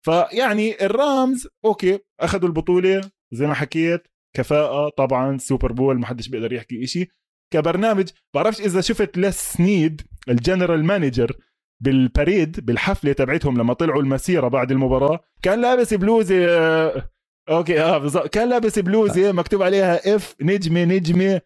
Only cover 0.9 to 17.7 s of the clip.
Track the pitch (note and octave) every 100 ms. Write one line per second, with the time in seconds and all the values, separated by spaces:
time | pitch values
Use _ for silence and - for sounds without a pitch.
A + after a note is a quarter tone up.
0.9 | A3+ D4 C4 C4 B3+ - _ A3 G3+ F#3
1.9 | G3 _ _ E3 F#3 F3 D#3+ E3 F3+ F#3
2.9 | F#3+ G3 _ _ A#2+ D3 C#3 D3 D#3+ E3
3.9 | E3+ _ _ _ - B2+ D3 D3 C3+ D3
4.9 | - C3+ B2+ C3+ C3+ - C3+ B2 A#2 C3+
5.9 | B2+ A2+ B2 A2 B2+ A2+ B2 - A#2+ B2+
6.9 | E3+ F3+ _ _ _ _ D#3+ D#3 F3 A3
7.9 | G#3 F#3+ _ _ - A3 G#3+ G3+ F3+ G#3
8.9 | A3+ G#3 F3 G3 F3+ - - F3 G3+ D#3+
9.9 | D#3 - - - A#2+ A#2 F#3 F3+ E3 D#3
10.9 | G3+ C#3+ A#2+ A#2 - _ _ _ _ C3
11.9 | C3+ B2+ - D3 G3+ D#3 E3 A#2 A#2 -
12.9 | G3 D3 C#3 C3 D#3 D3 B2 A#2 B2+ E3
13.9 | C#3+ C#3 C3+ - E3+ B2+ C3 B2+ C3+ C3
14.9 | C3 C#3 E3+ _ _ F3+ G#3+ A#3+ B3+ A#3
15.9 | G#3 G3 A3+ G3 F#3+ F3 E3+ D#3+ D#3+ D#3+
16.9 | - - _ _ _ - D#3+ E3+